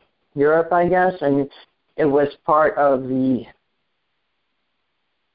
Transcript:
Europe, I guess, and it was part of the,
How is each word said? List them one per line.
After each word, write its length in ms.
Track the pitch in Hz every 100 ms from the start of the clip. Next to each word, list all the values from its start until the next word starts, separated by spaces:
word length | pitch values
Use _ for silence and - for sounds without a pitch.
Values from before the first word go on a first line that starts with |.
| _ _ _
Europe, 360 | 143 147 160 165
I 160 | 175 175
guess, 260 | 180 185 180
and 280 | 143 139 139 - - _ _ -
it 80 |
was 220 | 151 143 143 -
part 300 | - 156 151 143
of 260 | 143 131
the, 420 | 131 131 131 120 - _ _ _ _ _ _ _ _ _ _ _ _ _ _ _ _ _ _